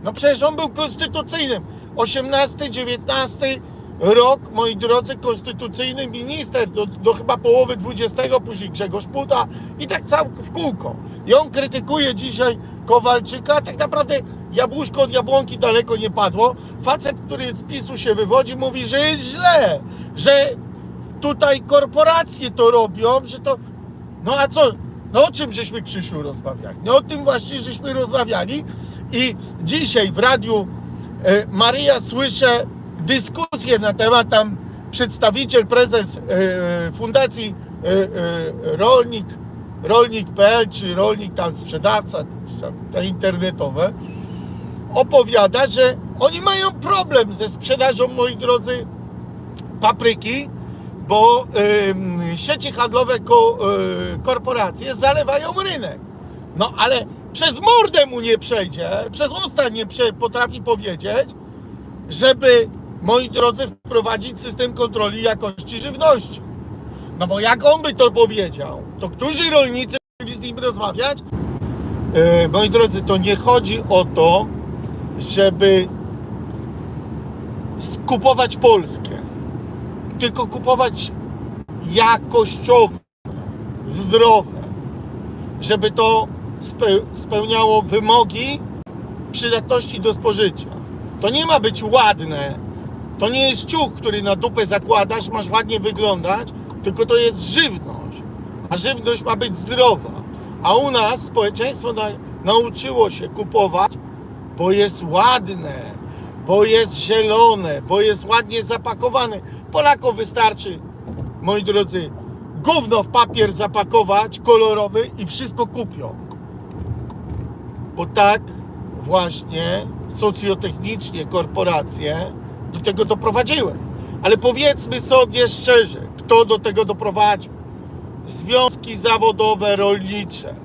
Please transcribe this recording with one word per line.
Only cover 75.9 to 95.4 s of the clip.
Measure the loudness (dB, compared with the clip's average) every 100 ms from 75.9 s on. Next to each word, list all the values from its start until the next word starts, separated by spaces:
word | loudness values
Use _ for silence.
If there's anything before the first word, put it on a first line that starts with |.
| -6 -10 -10 -10 -10 -10 -10 -10 -10 -10 -10 -10 -10 -10 -12 -10 -10 -10 -8
skupować | -8 -6 -2 2 4 4 2 4
polskie, | 6 6 4 -8 -10 -10 -10 -10 -10 -10 -10 -12 -12 -12 -10 -2
tylko | -2 -2 -4
kupować | -2 2 4 4 0 -6 -8 -12 -12 -12 -12 -12 -12 -2
jakościowe, | 4 4 4 2 2 2 -2 4 6 6 2 _ _ -14 -12 -12 -12 -12 -10 -8
zdrowe, | -6 2 6 8 6 4 -10 -12 -10 -12 -12 -12 -12 -12 -12 -12 -8
żeby | 0 2 2
to | 4 4 4 2 -6 -12 -12
spe-, | -12 -2 2 2 0
spełniało | -12 -4 -4 0 2 4 4
wymogi | 2 0 6 6 6 0 -6 -6 -8 -12 -14 -14 -14 -14 -10
przydatności | -6 0 0 2 0 0 -2
do | -2
spożycia. | 0 0 2 0 0 -12 -12 -12 -12 -12 -4
To | -2
nie | 0 2
ma | 2
być | 2 -2
ładne, | 2 4 4 2 -2 -6 -6 -8 -10 -12 -12 -14 -14 -4
to | -2
nie | 2 2
jest | 0 -2
ciuch, | -2 -2
który | -2 -4 -2
na | 0 0
dupę | 0 -2 0
zakładasz, | -2 2 2 2 -2 -4
masz | -6